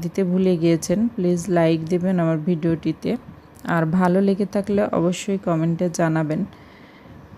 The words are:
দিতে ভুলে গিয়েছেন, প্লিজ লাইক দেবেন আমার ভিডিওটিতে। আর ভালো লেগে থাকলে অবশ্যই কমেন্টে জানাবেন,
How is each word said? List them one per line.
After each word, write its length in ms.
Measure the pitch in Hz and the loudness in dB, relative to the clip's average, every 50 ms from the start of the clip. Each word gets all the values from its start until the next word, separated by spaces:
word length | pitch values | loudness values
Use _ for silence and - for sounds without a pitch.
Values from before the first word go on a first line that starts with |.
দিতে 220 | 165 170 - 196 190 | -4 -4 -2 -2 0
ভুলে 340 | 175 180 190 190 185 180 160 | 0 2 2 2 2 2 4
গিয়েছেন, 500 | 165 170 165 160 - - 175 196 226 240 | 4 2 2 2 2 0 0 0 0 0
প্লিজ 380 | - - 180 175 175 170 165 202 | 0 0 0 0 0 0 0 0
লাইক 360 | 175 170 165 160 165 160 160 | 2 4 4 4 2 2 0
দেবেন 340 | 160 185 175 175 190 190 175 | -2 -2 0 0 0 0 2
আমার 180 | 165 165 165 156 | 2 0 0 0
ভিডিওটিতে। 800 | 151 180 180 156 165 170 165 160 - 160 151 - - 175 220 240 - - - - - - - - - | 0 0 -2 0 0 0 -2 0 -2 -4 -4 -4 -4 -4 -4 -4 -8 -12 -20 -20 -20 -20 -20 -12 -4
আর 220 | - 170 165 165 | -2 0 0 2
ভালো 360 | 160 160 185 185 175 180 190 | 2 2 2 2 4 4 4
লেগে 240 | 202 196 196 185 202 | 2 2 2 0 -2
থাকলে 380 | 185 - 208 196 - 202 202 208 - | -2 -2 -4 -2 0 0 0 0 0
অবশ্যই 460 | - - 165 180 180 - - 208 196 196 | 0 0 0 0 -2 -2 -4 -4 -4 -4
কমেন্টে 520 | 196 180 165 160 160 165 165 160 180 175 170 | -2 -2 -2 0 0 0 0 0 -2 -2 0
জানাবেন, 520 | - 170 160 160 160 160 147 156 - 208 - - - - - - - - - - - - - - - - - - | 0 0 0 0 0 -2 -2 -2 -4 -4 -6 -8 -14 -20 -20 -20 -20 -20 -20 -20 -20 -20 -20 -20 -20 -20 -20 -20